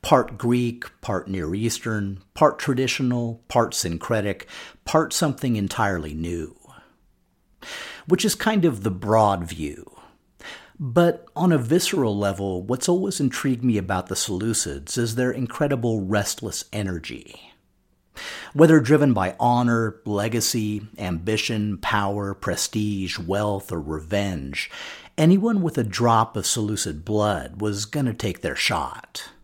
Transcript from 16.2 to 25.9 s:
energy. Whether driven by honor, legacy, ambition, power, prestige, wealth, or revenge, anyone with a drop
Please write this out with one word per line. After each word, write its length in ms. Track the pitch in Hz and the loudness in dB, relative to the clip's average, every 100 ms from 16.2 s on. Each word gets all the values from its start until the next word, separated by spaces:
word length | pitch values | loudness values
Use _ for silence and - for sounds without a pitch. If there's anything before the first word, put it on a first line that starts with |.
| 98 - 110 - - | 0 -6 -8 -8 -8
energy. 800 | 104 98 87 82 62 - - - _ _ _ _ _ _ - - - - | -6 -4 -6 -8 -14 -16 -20 -20 _ _ _ _ _ _ -16 -14 -14 -8
Whether 260 | 143 160 160 | 6 10 10
driven 320 | 120 151 143 | 8 6 6
by 240 | 104 92 - | 4 2 2
honor, 640 | 123 120 120 117 110 104 | 2 4 4 2 0 -4
legacy, 800 | - 101 113 117 - 117 107 104 107 - | -4 -2 0 0 0 0 -2 -4 -8 -8
ambition, 840 | 92 85 90 110 - 110 104 98 | -6 -4 -2 -2 -2 -2 -2 -4
power, 540 | - 104 101 101 101 | -2 0 0 -2 -4
prestige, 840 | 98 - - - 110 104 101 92 - | -4 -4 -4 -2 -2 -2 -2 -4 -6
wealth, 520 | 85 98 104 98 - | -2 0 0 -4 -6
or 100 | 85 | -8
revenge, 920 | 73 78 80 101 101 85 67 69 - - - - - - | -6 -8 -2 -2 0 -4 -6 -8 -10 -12 -14 -16 -12 2
anyone 420 | 156 190 226 208 | 6 6 4 0
with 160 | 165 131 | 0 -2
a 80 | |
drop 520 | 110 | -2